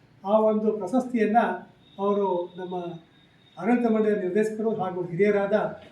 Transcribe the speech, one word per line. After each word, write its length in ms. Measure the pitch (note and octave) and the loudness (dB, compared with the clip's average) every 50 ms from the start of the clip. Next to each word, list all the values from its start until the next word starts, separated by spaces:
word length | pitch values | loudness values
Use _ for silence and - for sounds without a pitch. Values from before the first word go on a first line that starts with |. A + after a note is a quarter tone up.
| _ _ _ _ - | _ _ _ _ -2
ಆ 140 | G3 G#3 A3 | 0 2 4
ಒಂದು 320 | G#3+ A3 G#3+ G#3+ G#3+ G#3+ | 4 4 2 2 2 0
ಪ್ರಶಸ್ತಿಯನ್ನು 1040 | G#3 - F#3+ - C4 B3+ A#3+ - - A#3 G#3+ G3+ G#3 A#3+ G#3+ F3+ F3+ F3+ - - - _ _ _ - - | 0 -2 -4 -2 0 0 0 0 0 2 2 4 4 4 2 2 0 -6 -10 -16 -20 _ _ _ -10 -4
ಅವರು 540 | G3 G3+ G3+ G3+ G3+ F#3 F3+ F3 F3 F3+ - F3 | -2 0 0 2 0 0 0 -2 -4 -6 -10 -12
ನಮ್ಮ 180 | F#3 F3+ F#3+ F3+ F3 F3 E3+ E3 - _ _ _ _ _ _ _ _ _ _ - | -10 -8 -8 -8 -8 -8 -10 -12 -16 _ _ _ _ _ _ _ _ _ _ -6
ಆಡಳಿತ 320 | F3 G#3 B3 A#3 A#3+ A3+ | 0 0 2 2 2 2
ಮಂಡಳಿಯ 240 | G#3+ G#3+ G#3 G#3 G#3 | 2 2 2 2 0
ನಿರ್ದೇಶಕರು 600 | F#3+ F#3 F3+ F3 G#3+ G#3+ A3 G#3+ G#3+ A3 A3+ G#3 | 0 -2 0 0 0 0 0 -2 -4 -2 -2 -2
ಹಾಗೂ 260 | F3 F#3 F#3 F3+ F3+ | -2 -4 -6 -6 -6
ಹಿರಿಯರಾದ 800 | F3 D#3+ E3 E3 G3+ G#3 G3+ G3+ G3 G3 G#3 G#3 - - - - - - | -6 -6 0 2 2 2 2 2 0 0 0 0 0 -2 -6 -10 -16 -20